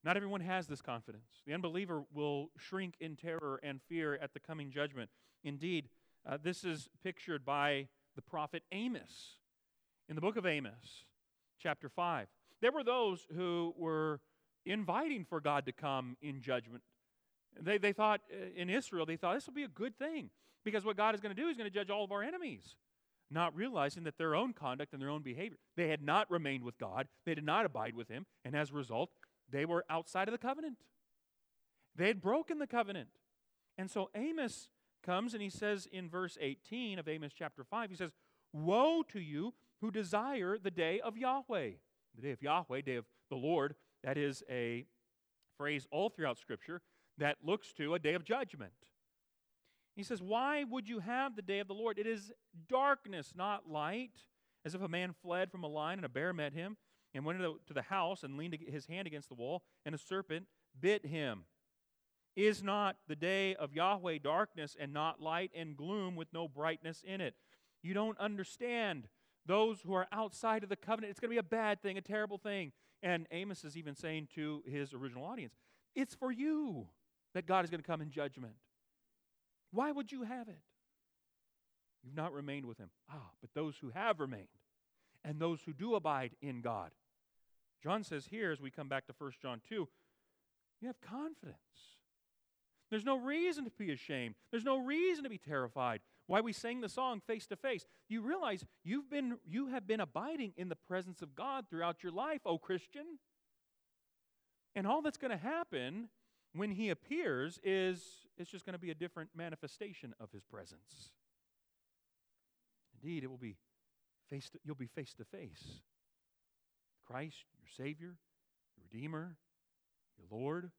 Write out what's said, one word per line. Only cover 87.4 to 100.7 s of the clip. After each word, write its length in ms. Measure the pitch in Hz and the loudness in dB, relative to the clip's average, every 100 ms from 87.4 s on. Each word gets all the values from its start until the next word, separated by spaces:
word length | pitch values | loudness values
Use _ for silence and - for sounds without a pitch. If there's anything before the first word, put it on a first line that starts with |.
| _ _ _ _ | _ _ _ _
John 220 | 151 208 | 0 0
says 240 | 202 151 135 | 0 -6 -6
here, 240 | 220 196 | -2 -2
as 100 | 147 | -2
we 80 | 135 | -6
come 200 | - 139 | -8 -2
back 180 | 135 - | -2 -4
to 60 | |
First 260 | - 143 - | -10 -10 -8
John 200 | 131 117 | -8 -8
two, 300 | - 220 170 _ _ _ _ _ _ _ _ _ | -6 -4 -4 _ _ _ _ _ _ _ _ _
you 80 | 240 | -10
have 140 | - | -10
confidence. 960 | - 233 311 311 160 - _ - - - _ _ _ _ _ _ _ _ _ | -10 -6 -6 -8 -14 -16 _ -20 -20 -20 _ _ _ _ _ _ _ _ _
There's 160 | 220 233 | -2 2
no 100 | 269 | 0
reason 480 | 254 302 359 302 | 2 2 2 0
to 80 | 240 | -4
be 200 | - 196 | -4 -4
ashamed. 440 | 139 - 139 117 107 _ | -4 -2 -2 -2 -6 _
There's 140 | 233 247 | -2 2
no 120 | 269 | 2
reason 460 | 254 311 359 330 | 2 2 4 2
to 60 | 277 | -2
be 80 | 202 | -8
terrified. 640 | - 143 123 135 123 110 _ _ - | -2 0 0 2 2 0 _ _ 2
Why 140 | 190 | 2
we 100 | 226 | 4
sang 280 | 202 233 247 | -2 -4 -4
the 80 | 220 | -4
song 320 | 254 262 226 | 0 0 0
Face 260 | - 226 - | -2 -4 -4
to 80 | 196 | -4
Face. 300 | 269 214 - _ _ | -2 -2 -4 _ _
You 120 | 226 | -2
realize 440 | 220 370 285 190 - _ | 0 0 0 -2 -6 _
you've 260 | 165 254 277 | -2 -2 0
been, 300 | 285 254 240 160 | -2 0 -4 -4
you 220 | 202 277 | -2 -2
have 200 | 254 190 | -4 0
been 140 | 220 | 0
abiding 520 | 170 160 247 320 214 - | 0 -2 -2 -2 -4 -4
in 100 | |
the 80 | 180 | -6